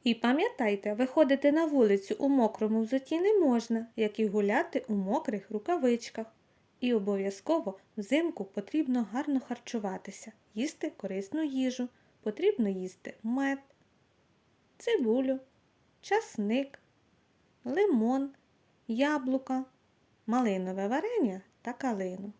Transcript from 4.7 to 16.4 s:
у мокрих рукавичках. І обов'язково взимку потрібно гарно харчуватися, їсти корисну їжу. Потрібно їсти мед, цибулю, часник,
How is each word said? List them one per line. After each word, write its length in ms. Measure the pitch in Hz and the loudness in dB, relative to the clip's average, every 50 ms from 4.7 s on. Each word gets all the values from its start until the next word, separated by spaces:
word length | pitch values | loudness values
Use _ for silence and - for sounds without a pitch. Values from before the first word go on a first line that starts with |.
| - 277 - - | -4 -6 -4 -2
у 60 | 214 | -2
мокрих 580 | 202 190 185 208 302 - - 220 202 - - | -2 0 0 -2 -2 -2 -2 -6 -6 -8 -6
рукавичках. 760 | 220 208 208 - 349 349 262 247 240 233 - - - - 220 220 _ _ _ _ _ _ _ _ _ _ | -8 -8 -2 -2 -2 2 2 2 2 2 -2 -8 -10 -10 -10 -10 _ _ _ _ _ _ _ _ _ _
І 140 | - 247 240 | -2 0 0
обов'язково 840 | 226 196 202 202 196 196 196 196 - - - 311 330 - - 196 - _ _ _ - | 0 0 0 -2 0 -2 -4 -4 -6 -2 0 0 0 0 -4 -10 -10 _ _ _ -10
взимку 480 | 202 196 254 302 339 339 - - 196 | -4 0 0 2 2 0 -2 -4 -10
потрібно 600 | 196 - - 202 - - 302 311 262 247 247 233 190 | -8 -8 -10 -10 -4 -2 -2 0 2 0 0 0 -2
гарно 280 | 196 247 302 302 285 262 | -2 -4 -2 0 0 -2
харчуватися, 920 | 254 - 247 - - - - 233 208 202 190 185 - - 196 - - - - _ _ _ _ | -2 -2 -10 -10 -10 -8 -8 -4 -4 -4 -6 -6 -10 -12 -14 -14 -16 -18 -20 _ _ _ _
їсти 360 | 214 240 320 - - - 311 311 _ | -6 -4 -4 -4 -6 -8 -8 -8 _
корисну 460 | - 190 196 190 196 196 - 302 320 | -10 -6 -6 -6 -6 -4 -4 -2 -2
їжу. 440 | 294 269 262 262 254 247 - 247 247 _ _ _ _ _ _ _ | -2 0 0 0 0 0 -2 -6 -8 _ _ _ _ _ _ _
Потрібно 460 | 214 214 - 311 403 427 - 233 202 | -8 -6 0 0 0 2 2 0 0
їсти 440 | 196 185 185 185 - - _ - - - _ | 0 -2 -6 -8 -10 -12 _ -16 -16 -8 _
мед, 360 | 220 240 262 277 277 277 277 269 _ _ _ _ _ _ _ _ _ _ _ _ _ _ _ _ _ _ _ _ _ _ _ | -4 -2 0 0 0 -2 -4 -6 _ _ _ _ _ _ _ _ _ _ _ _ _ _ _ _ _ _ _ _ _ _ _
цибулю, 640 | - - 466 403 269 220 220 254 269 262 262 269 - _ _ _ _ _ _ _ _ _ _ _ | -4 0 0 2 2 2 2 2 2 0 -2 -2 -4 _ _ _ _ _ _ _ _ _ _ _
часник, 800 | _ - 381 427 440 - - - | _ 0 0 0 0 -2 -6 -4